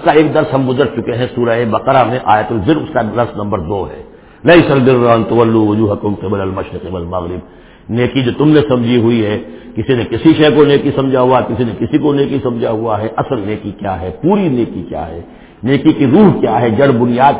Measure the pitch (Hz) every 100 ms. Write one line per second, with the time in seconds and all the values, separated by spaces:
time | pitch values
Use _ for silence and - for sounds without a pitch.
0 | 170 151 151 151 147 139 131 127 135 120
1 | 101 120 123 120 117 113 117 107 131 135
2 | 110 127 - 107 110 117 98 156 127 123
3 | 110 110 117 95 101 101 78 101 85 -
4 | - - - - 117 170 151 139 123 123
5 | 120 117 110 117 113 113 107 104 107 101
6 | 104 98 95 101 95 95 92 87 87 90
7 | 85 90 87 90 - - - - - 113
8 | 120 135 120 - 151 151 143 127 117 123
9 | 113 117 104 104 - - - - 110 127
10 | 107 113 160 156 151 147 143 143 143 139
11 | 135 131 127 127 113 117 120 95 117 151
12 | 147 139 139 135 127 117 120 110 113 104
13 | 110 - - 120 98 104 104 - 98 92
14 | 90 - 156 208 180 123 110 92 82 76
15 | 80 85 - - - - 113 139 156 -
16 | 143 170 202 - 120 117 120 104 139 120
17 | 120 120 135